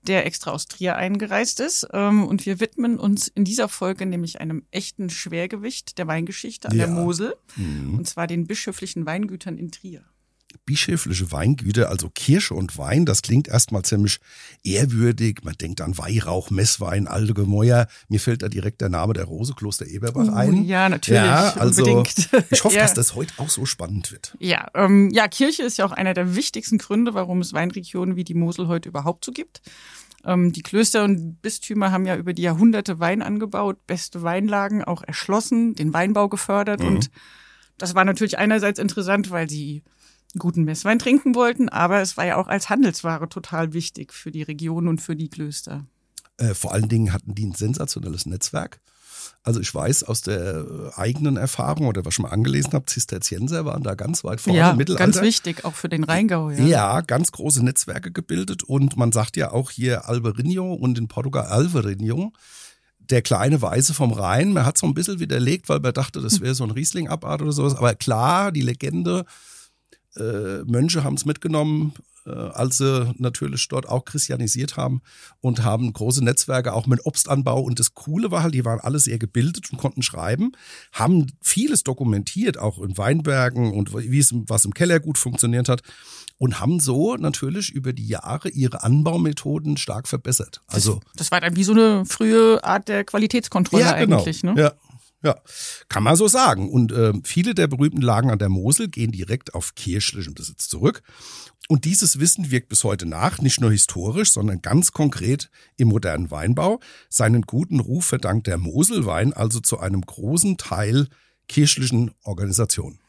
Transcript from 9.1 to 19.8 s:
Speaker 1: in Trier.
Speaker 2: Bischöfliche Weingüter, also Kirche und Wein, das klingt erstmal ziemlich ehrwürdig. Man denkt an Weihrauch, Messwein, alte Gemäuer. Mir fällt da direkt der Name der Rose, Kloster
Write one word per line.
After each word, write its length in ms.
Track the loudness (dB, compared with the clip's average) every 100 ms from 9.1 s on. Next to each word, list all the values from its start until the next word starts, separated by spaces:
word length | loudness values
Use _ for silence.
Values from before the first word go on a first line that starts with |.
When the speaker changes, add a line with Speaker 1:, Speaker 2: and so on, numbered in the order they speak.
| -4 -6 -8 -12 -10
Speaker 1:
in 140 | -12
Trier. 320 | -14 -18 -18 _ _ _ _ _ -20 -4
Speaker 2:
Bischöfliche 680 | -2 0 -2 -2 -2 -2
Weingüter, 580 | 0 2 2 0 0 0
also 200 | -2 -6
Kirche 400 | -4 2 2 2
und 240 | -4 -6 -6
Wein, 280 | 0 2 4
das 160 | 2
klingt 260 | 2 2 2
erstmal 360 | 2 2 0
ziemlich 360 | 0 2 2 0 _ -20 -20 -12
ehrwürdig. 760 | -2 2 2 4 2 4 0 -2
Man 120 | -10 -10
denkt 240 | -8 -6
an 180 | -4 -4
Weihrauch, 520 | 0 -2 0 -4 -2
Messwein, 580 | 0 2 0 -2 -2 -2
alte 260 | -2 -2
Gemäuer. 540 | 0 0 4 6 4 2 -4 _
Mir 100 | -2
fällt 220 | 0 -2
da 60 | -4
direkt 320 | -4 -6 -4
der 80 | -2
Name 240 | 0 0
der 100 | -2
Rose, 300 | -4 -6 -6
Kloster 340 | -6 -6 -6